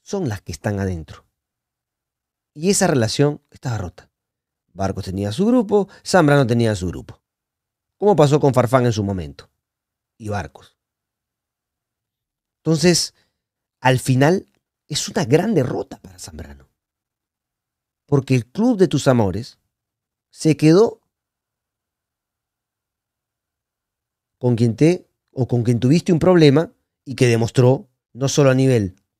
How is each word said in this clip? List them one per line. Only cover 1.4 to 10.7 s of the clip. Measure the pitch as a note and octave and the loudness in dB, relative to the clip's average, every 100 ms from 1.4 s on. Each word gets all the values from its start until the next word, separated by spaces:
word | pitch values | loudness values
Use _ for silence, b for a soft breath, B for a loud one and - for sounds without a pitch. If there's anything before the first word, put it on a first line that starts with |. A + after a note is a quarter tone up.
| _ _ _ _ _ _ _ _ _ _ _ | _ _ _ _ _ _ _ _ _ _ _
Y | D3 F3 | -6 -2
esa | G3 F#3 | 0 2
relación | D3 G#2+ - C#3+ D3 _ | 2 0 0 -2 -2 _
estaba | - C#3 A2 | -16 -10 -8
rota. | F2+ - - _ _ _ _ _ _ | -10 -14 -20 _ _ _ _ _ _
Barcos | F2 F#2+ G2 | -8 -6 -6
tenía | F#2+ F#2+ G2+ | -8 -6 -6
su | G#2+ G#3 | -2 0
grupo, | B3+ G3+ G#3 G3 b | 0 0 -2 -2 b
Zambrano | - F#3+ D3 C#3+ A#2+ | -2 2 4 4 2
tenía | A#2+ A2+ G2+ | 0 0 -2
su | F2+ | -6
grupo. | - - - _ _ _ _ _ _ _ - | -8 -14 -20 _ _ _ _ _ _ _ -4
Como | G3+ | 0
pasó | D#3 D3 D3 | 2 4 4
con | C#3 | 2
Farfán | B2 A#2 C3 B2 | 2 0 0 0
en | |
su | A2 | -2
momento. | G2 F#2+ D#2 - - _ _ _ _ _ _ - | -4 -6 -10 -16 -20 _ _ _ _ _ _ -16
Y | G#2+ | -10
Barcos. | G2+ D#2+ - - | -8 -10 -16 -20